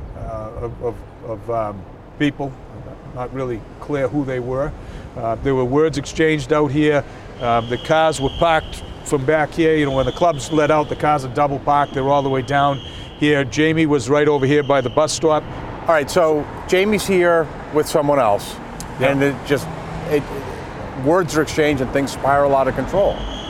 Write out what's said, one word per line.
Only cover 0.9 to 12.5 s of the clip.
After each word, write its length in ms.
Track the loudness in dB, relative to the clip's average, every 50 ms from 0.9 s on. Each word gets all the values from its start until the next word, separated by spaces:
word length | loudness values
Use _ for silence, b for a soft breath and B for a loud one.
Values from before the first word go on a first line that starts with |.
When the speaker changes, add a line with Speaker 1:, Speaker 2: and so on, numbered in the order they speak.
| -8 -8 -14 -18 -18 -16 -12
Speaker 1:
of, 240 | -10 -10 -10 -6 -4
um, 320 | -4 -2 -2 -4 -6 -10 -14 -16 -18 -20 -20 -18 -6 -2
people. 340 | -2 -2 -2 -4 -8 -8 -10 -14 -18 -18 -16 -16 -14 -14 -16 -16 -16 -16 -10
Not 180 | -10 -10 -8 -6
really 260 | -6 -6 -6 -6 -8 -10 -14 -18 -18
clear 280 | -8 -4 -2 -2 -2 0
who 160 | 0 -2 -2
they 160 | -2 -4 -4
were. 320 | -4 -4 -2 -2 -4 -4 -6 B B B B B B B B -6
Uh, 180 | -4 -4 -4 -2
there 180 | 0 0 2
were 100 | 2 2
words 320 | 2 2 2 2 2 0 -2
exchanged 560 | -6 -6 0 2 2 2 2 0 0 0 2
out 180 | 2 2 2
here. 320 | 2 2 4 4 4 2 0 B B B B B B -4
Um, 260 | 0 2 2 2 2 0
the 80 | -4 -6
cars 420 | 0 0 2 4 4 2 2 0
were 80 | -2 -4 0 2
parked 440 | 2 4 4 2 0 -4 -12 -12 -12 -14 -14 -14 -6
from 200 | -2 -2 0 2
back 260 | 2 2 2 2 0
here. 240 | 0 2 2 4 4
You 100 | 4 2
know, 60 | 2 2
when 100 | 0 0
the 60 | 0
clubs 400 | 0 2 2 2 2 0 -4 0
let 200 | 2 2 4 4
out, 160 | 4 2 2 0
the 60 | -4
cars 300 | -2 0 2 2 0 0
are 80 | -4 0
double 240 | 0 0 0 0 -2
parked. 340 | 0 2 2 2 2 2 0
They 80 | -2
were 80 | 2 2
all 140 | 2 2 2
the 60 | 2
way 120 | 0 -2
down 360 | -2 0